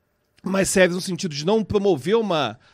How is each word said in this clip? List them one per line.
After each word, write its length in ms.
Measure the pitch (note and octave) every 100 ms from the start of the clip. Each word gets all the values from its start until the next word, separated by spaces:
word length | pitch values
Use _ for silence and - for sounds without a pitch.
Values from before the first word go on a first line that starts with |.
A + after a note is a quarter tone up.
| _ _ _ _
mais 260 | - G3 F#3
sérios 260 | G3 F3+ F3
no 60 |
sentido 320 | F3+ F3 F#3+ C#3+
de 100 | D#3
não 180 | A3
promover 520 | A3 G#3 G3+ D#3 D#3 A3+
uma 420 | G#3+ E3 B2 G#2 _